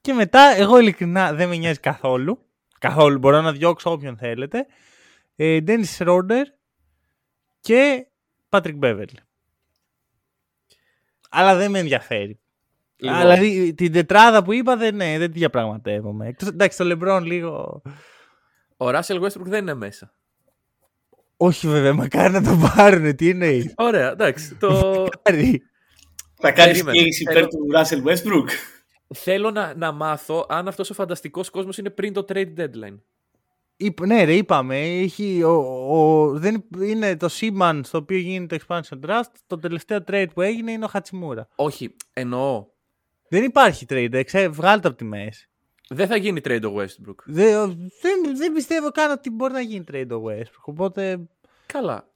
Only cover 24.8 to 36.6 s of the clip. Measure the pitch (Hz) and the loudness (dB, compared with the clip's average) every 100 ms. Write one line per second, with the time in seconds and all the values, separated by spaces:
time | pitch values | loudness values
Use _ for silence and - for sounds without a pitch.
24.8 | 190 190 185 - - 165 247 233 _ _ | 2 2 -2 0 0 2 2 0 _ _
25.8 | _ _ _ _ - _ - 139 170 175 | _ _ _ _ -20 _ 0 6 6 6
26.8 | 160 170 165 160 165 165 160 160 147 156 | 2 2 2 0 2 2 2 -2 0 0
27.8 | 156 156 131 175 196 185 - - - - | 2 -2 0 -2 0 0 0 -8 -12 -20
28.8 | _ _ _ - - 196 214 214 180 160 | _ _ _ -12 -4 -2 -2 -4 -8 -6
29.8 | 165 147 156 151 - 160 - 160 180 190 | -8 -6 -6 -6 -6 -6 -4 -6 -6 -8
30.8 | 190 202 190 175 151 165 185 175 190 190 | -10 -8 -8 -8 -12 -12 -10 -10 -10 -10
31.8 | 202 196 202 196 196 190 190 160 160 117 | -12 -8 -8 -6 -8 -6 -6 -8 -10 -10
32.8 | 104 101 _ _ _ _ _ _ _ _ | -16 -18 _ _ _ _ _ _ _ _
33.8 | 202 175 180 226 165 170 202 160 131 131 | -8 -4 0 2 4 2 2 -2 0 -4
34.8 | 156 180 190 - 208 180 165 165 131 127 | -4 -4 -6 -6 -6 0 2 2 0 -6
35.8 | 131 160 156 156 151 143 180 220 | -2 2 4 4 2 0 -4 -4